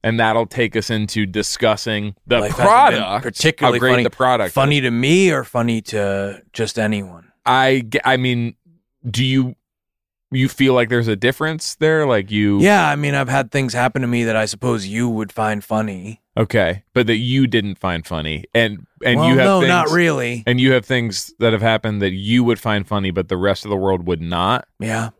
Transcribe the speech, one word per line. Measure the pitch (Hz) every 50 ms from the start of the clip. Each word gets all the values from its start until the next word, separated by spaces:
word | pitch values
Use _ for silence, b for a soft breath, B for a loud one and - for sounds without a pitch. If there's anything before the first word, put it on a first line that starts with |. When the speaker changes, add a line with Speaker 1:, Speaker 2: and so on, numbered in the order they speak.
Speaker 1:
and | - 110 113 117
that'll | 113 110 110 113 117
take | 95 - 131 120 107 -
us | 113 104 -
into | 117 107 107 101 - 110 104
discussing | 95 90 107 98 - - - 120 110 107 101 - 117 107 104 104 104 101 _ _
the | - 120 117
Speaker 2:
Life | 104 214 -
hasn't | - 120 117 220 247 285 262
been | - 127
Speaker 1:
product. | 101 90 101 139
Speaker 2:
particularly | 135 120 98 - - 160 156 - 123 123 120 120
Speaker 1:
How |
great | 123 127
Speaker 2:
funny. | 123 123 123
Speaker 1:
the | 123
product | - - 131 127 127 113 101 90 -
Speaker 2:
Funny | 139 135 143 147 143
Speaker 1:
is. | 131
Speaker 2:
to | 123
me | 120 117 127 139 165 185 196 180
or | 156 135 120
funny | - - 123 117 120 117 110
to | 104 - - 107 101 98 98 98 98 101 98 - _ _ _
just | - 113 104 - 117
anyone? | 110 107 107 101 98 92 87 85 _ _ _ _ _
Speaker 1:
I | 123 127 131 131 131 135 131 120
g-, | 110 117 143 -
I | 131 131
mean, | 127 127 127 123 120 117 117 - _ _ _ _ _ _ _ _ _ - 123
do | 101 117 131
you, | 131 131 135 127 127 - _ _ _ _ _ _ _ _ _ _ _ _ _ _ _
you | 131 131 131 135
feel | - - 135 131 127
like | 123 120 110
there's | 123 117 117 113
a | 107
difference | 95 117 123 135 - 156 156 160 160 - - -
there? | _ 156 156 160 156 151
Like | 135 120 104 95 98
you | 107 104 104 101 101 101
Speaker 2:
Yeah, | 165 202 208 190 165 151
I | 143
mean, | 143 147 143 143
I've | 139 135 123
had | 135 139 131 110
things | - 139 135 123 104
happen | 123 123 127 - 131
to | 131 120
me | 120 120 117
that | 113 110
I | 110 110
suppose | 107 107 101 - 127 120 110 95
you | 98 101 113 123 120
would | 113 110 107 95
find | - - 110 107 107 104
funny. | - - 110 110 110 107 95 92 90 107 113 _ _ _ _
Speaker 1:
Okay, | 113 110 - - 110 92 82 90 98 _ _ _
but | 127 120 107
that | 113
you | 110 123 123 127 135 135
didn't | 117 104 113 101 104 92
find | _ - 92 87 82 80
funny, | - 90 80 78 78 78 78 - - -
and, | 117 117 107 104 87 - _ _ _ -
and | 127 120 139
Speaker 2:
Well, | 156 -
Speaker 1:
you | 131
have | 131 131
Speaker 2:
no, | - 196 185
Speaker 1:
things, | - -
Speaker 2:
not | 180 175 160 151
really. | 160 175 170 165 151 135 123 120 120 117 107
Speaker 1:
and | 120 123 127
you | 127 131
have | 131 123 104
things | - 131 123 117 113 95 - - - _ _
that | 117 113
have | 110 104
happened | 110 113 113 110 - 113 104 101
that | 98 95
you | 92 92 98 107 117 123
would | 120 117 117 -
find | - 113 107 104 92 -
funny, | 107 101 98 95
but | 85 95 87 -
the | 95
rest | 90 95 101 95 - -
of | 104
the | 101
world | 95 95 98 95 90 85
would | 87 87 80
not. | 82 85 87 87 90 98 123 123 - _ _ _
Speaker 2:
Yeah. | 104 110 110 113 113 113 _